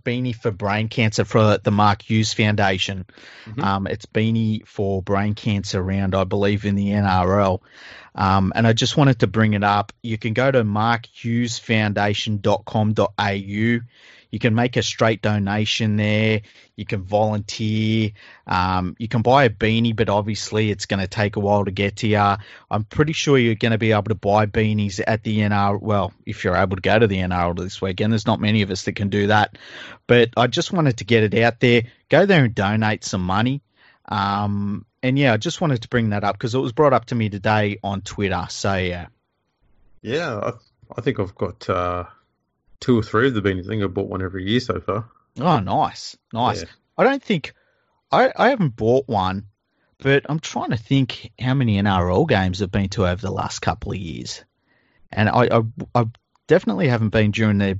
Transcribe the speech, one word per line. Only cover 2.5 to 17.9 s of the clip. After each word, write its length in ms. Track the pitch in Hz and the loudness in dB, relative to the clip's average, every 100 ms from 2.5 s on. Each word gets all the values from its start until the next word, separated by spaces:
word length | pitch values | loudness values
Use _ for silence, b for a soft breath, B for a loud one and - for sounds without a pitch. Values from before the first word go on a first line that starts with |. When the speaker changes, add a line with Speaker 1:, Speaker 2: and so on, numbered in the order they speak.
| 104 98 95 - 98 95 B B B B | 2 0 0 -2 -6 -12 B B B B
Speaker 2:
Mm-hmm. 160 | 110 | -6
Speaker 1:
Um, 260 | 98 98 98 | -2 -2 -4
it's 180 | 104 - | -8 -6
Beanie 600 | 113 110 113 110 110 - | -2 0 0 0 -2 -6
for 340 | - 98 98 | -6 -4 -2
Brain 320 | 95 98 104 104 | -2 0 0 -2
Cancer 460 | - 101 98 98 | -2 -2 -2 -4
Round, 340 | 92 98 98 95 | -2 0 0 0
I 80 | |
believe, 420 | 95 101 101 101 104 | 0 0 0 0 0
in 100 | 101 | 0
the 160 | 101 | 0
N 120 | 104 101 | 0 2
R 340 | 92 90 98 | 2 2 2
L. 220 | 98 92 B B B B B - | 2 0 B B B B B -2
Um, 380 | 98 98 95 - | 2 4 2 2
and 100 | 113 | 2
I 80 | |
just 240 | 113 120 - | 2 0 4
wanted 220 | 139 123 | 4 4
to 80 | 107 | 2
bring 260 | 110 110 | 2 2
it 100 | 104 | 2
up. 300 | 101 101 101 - | 2 0 -2 -8
You 160 | 117 110 | -8 -6
can 160 | 117 | -2
go 160 | 107 131 | 0 2
to 140 | 131 | 2
mark 420 | 107 104 113 117 - | 2 0 0 0 -4
hughes 540 | - 117 117 120 117 | -10 -4 -2 -2 -4
foundation 800 | - 110 107 101 104 104 - 104 | 0 2 2 0 0 -2 -4 -2
dot 240 | 104 101 - | 0 0 0
com 280 | 113 107 | -2 0
dot 200 | 107 101 - | 2 0 0
A 160 | 101 98 | -2 -4
U. 460 | 98 101 113 117 117 b b b b | -6 -2 0 -2 -4 b b b b
You 80 | 110 | -2
can 160 | 123 110 | 0 2
make 200 | 123 120 | 0 0
a 80 | |
straight 380 | - - 113 110 | -4 2 2 2
donation 720 | 107 107 98 107 107 - 110 104 | 0 0 0 -2 -2 -2 0 0
there. 460 | 104 107 110 107 104 b b - | 0 2 2 0 -4 b b -14
You 100 | 104 | -8
can 180 | 104 | -8
volunteer. 1080 | 92 104 107 107 104 - 110 107 110 | -2 0 0 -2 -6 -6 -4 -2 0